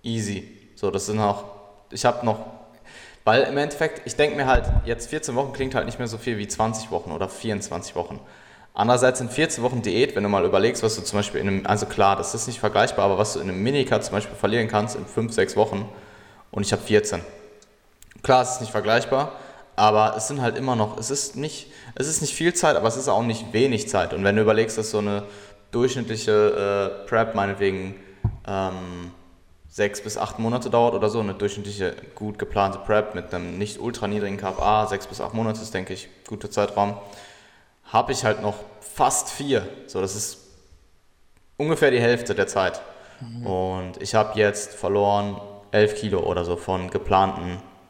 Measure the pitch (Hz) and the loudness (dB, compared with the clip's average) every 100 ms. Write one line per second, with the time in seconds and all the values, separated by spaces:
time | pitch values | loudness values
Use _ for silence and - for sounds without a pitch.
0 | 117 113 101 101 - - - - 101 95 | -4 -4 -4 -6 -10 -20 -20 -4 -2 -2
1 | 101 107 104 101 - - - - _ - | -2 0 2 0 -8 -18 -20 -20 _ 0
2 | 123 - 117 107 - - - - - - | 0 2 -2 -2 -6 -18 -20 -20 -20 -20
3 | - - - 117 - 139 147 - 156 - | -20 -2 4 4 4 0 -2 -2 -4 -4
4 | - - 151 147 131 131 - - - 117 | -10 0 2 2 4 4 4 2 2 -4
5 | - 151 - 123 139 131 131 127 85 113 | -4 -6 -2 -2 -4 -4 -4 -2 -4 -6
6 | 120 110 127 110 101 - 117 113 - 85 | -8 -6 -4 -4 -6 -2 -2 -2 -4 -6
7 | 87 80 95 - - 104 - 87 - 87 | -4 -6 -6 -4 -6 -4 -6 -8 -6 -6
8 | 85 - - - - - - - 107 123 | -6 -8 -16 -20 -20 -20 -12 0 2 6
9 | 127 127 120 131 160 - 120 123 107 95 | 4 2 -4 0 -2 0 -2 -2 -2 2
10 | 147 - 101 101 87 98 110 - 110 104 | 2 0 0 2 4 4 4 2 -2 -2
11 | 92 104 104 - 98 95 - 104 104 - | -2 -2 -2 -2 0 -2 0 0 0 4
12 | 98 95 - - - 117 107 101 123 - | 4 4 -2 -6 -6 -2 0 4 2 4
13 | 101 95 107 - 95 92 110 143 131 107 | 2 4 2 0 -4 -2 0 2 2 0
14 | - 98 - - 101 117 110 107 110 - | 0 -4 -4 -2 0 2 2 0 -2 -6
15 | - - 107 - 98 - 107 98 110 - | -6 -4 -2 0 0 2 2 0 -8 -14
16 | - - - - - 101 101 101 - 104 | -20 -20 -20 -20 -10 -4 -2 -2 4 4
17 | - 90 82 - - - _ _ _ _ | 4 -6 -8 -18 -20 -20 _ _ _ _
18 | - - - 127 123 - 113 107 101 117 | -20 -8 4 4 4 -2 -4 -2 2 2
19 | - 135 151 - - - - - 107 107 | 2 0 0 -6 -18 -20 -8 4 6 6
20 | 107 - - 143 123 110 131 120 107 110 | 4 2 -4 0 0 0 -2 0 0 -2
21 | 113 139 - 123 151 - - - - - | -4 -4 -4 -6 -8 -8 -16 -20 -18 -4
22 | 139 156 151 - 165 175 160 101 110 123 | -2 -2 -2 0 0 4 4 4 2 0
23 | 135 104 117 110 - 107 131 110 - 98 | 2 2 2 -4 -2 2 2 2 0 0
24 | 85 87 98 104 107 110 107 - 107 107 | 0 2 2 4 6 4 2 -2 -2 -2
25 | 101 101 101 - - - _ 120 123 127 | 0 -4 -6 -16 -20 -20 _ 0 0 0
26 | 113 110 - 107 104 - 101 101 98 - | -6 -4 2 4 4 4 0 0 0 -4
27 | - 113 113 104 98 98 98 95 92 101 | 0 0 2 0 -2 2 0 0 -6 -12
28 | - - - - - 98 95 92 90 90 | -18 -4 -4 -4 -6 -2 -2 -4 -10 -12
29 | 87 - - _ _ _ - - 104 - | -12 -16 -20 _ _ _ -16 -2 -2 -2
30 | 107 - - - 113 123 123 117 117 101 | -8 -6 -6 -2 -2 -2 0 4 4 4
31 | 107 113 104 95 104 104 101 101 92 - | 0 0 -2 -2 -4 -4 -10 -4 -4 -4
32 | - - 107 104 - 104 98 98 - 107 | -16 -10 -10 -8 -4 0 0 -2 0 2
33 | 107 90 - 90 87 87 104 - 120 117 | 2 -6 -8 -8 -8 -6 -6 -6 -8 -4
34 | 101 104 101 98 98 92 101 107 107 98 | -4 -2 -4 -4 -6 0 2 2 2 -4
35 | - - - 113 113 110 110 95 92 92 | -6 -8 -6 -2 -2 -4 -6 -6 -6 -10
36 | - - - 107 104 - 101 101 101 104 | -12 -20 -14 -10 -4 0 0 2 0 -2
37 | - - - - - _ _ _ - 110 | -14 -20 -20 -20 -20 _ _ _ 0 0
38 | - 131 113 107 104 101 - - - - | 0 0 0 0 -2 -6 -14 -20 -16 0
39 | 135 135 - - 143 120 92 - - 98 | 2 2 -4 -6 0 0 0 -14 -8 -4
40 | 95 107 - - - - _ - _ _ | -4 -4 -8 -10 -20 -20 _ -20 _ _
41 | _ _ _ _ _ - 151 156 147 123 | _ _ _ _ _ -4 -2 4 6 6
42 | 117 120 120 101 95 101 92 - - - | 4 2 0 0 0 2 0 -2 -14 -20
43 | - - 120 117 113 92 92 92 92 90 | -20 -18 -14 -8 -4 -2 -2 -4 -8 -10
44 | - 110 107 107 104 104 - - 92 101 | 0 2 2 4 2 2 -8 -6 0 4
45 | 101 101 101 98 - - - 107 104 - | 4 4 0 -6 -12 -18 -2 4 4 2
46 | 107 92 - 87 85 85 - 95 90 95 | -2 0 0 0 -2 -4 -2 -2 -2 -4
47 | - 95 95 - 90 92 - - | 4 4 4 0 -6 -8 -12 -20